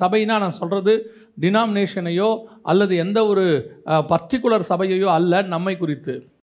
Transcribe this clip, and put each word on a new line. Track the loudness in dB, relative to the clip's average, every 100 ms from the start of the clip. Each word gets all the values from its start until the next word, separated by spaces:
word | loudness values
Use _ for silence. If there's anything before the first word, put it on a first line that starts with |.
சபைனா | 0 2
நான் | 0 0 -2
சொல்றது | -4 -4 -2 2 0 -2 -18 -18 -2
டினாமினேஷனையோ | 0 2 2 0 -2 -4 -2 0 0 -2 -6 -10
அல்லது | 0 2 4 0
எந்த | 0 0 2
ஒரு, | 2 2 0 -2 -12 -2
அஹ், | 0 2
பர்டிகுலர் | -2 -2 -2 0 0 0
சபையையோ | -2 0 0 2
அல்ல, | 2 2 2
நம்மை | 0 -4 -4 -4
குறித்து. | -6 -6 -8 -12 -12 _ _